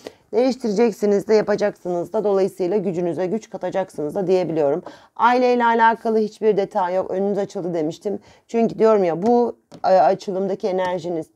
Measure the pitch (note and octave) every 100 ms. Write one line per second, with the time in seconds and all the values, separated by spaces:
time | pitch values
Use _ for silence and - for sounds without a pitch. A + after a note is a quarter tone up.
0 | - - _ G#3 B3+ B3+ A#3 G3 A#3 G3
1 | G#3 G3+ - G#3+ G3 G#3 G3+ - F3+ F3
2 | E3 A3 G#3 G3 F#3+ - F3+ G3+ F#3 E3+
3 | F3 D#3 F#3 G#3+ - F#3+ F3+ F#3+ F#3 -
4 | D3+ G3+ F3+ F#3 E3+ D#3+ C#3+ D#3+ - -
5 | - - A3+ B3 B3 B3 A#3 A3+ A3+ A3+
6 | A#3 A3 G#3 - A3 G3 G3 G#3 F3+ F#3
7 | F3+ F#3 G3 G3+ G3 G3+ F3 E3+ D#3 E3
8 | G#3 G3+ - _ _ A#3 A3+ G#3 A3 G#3+
9 | F#3 D#3+ G#3 A#3+ A#3+ - _ - - F#3+
10 | E3 F#3+ - F#3 G3 F#3 G#3+ F#3 F3+ F3+
11 | E3 E3+ D#3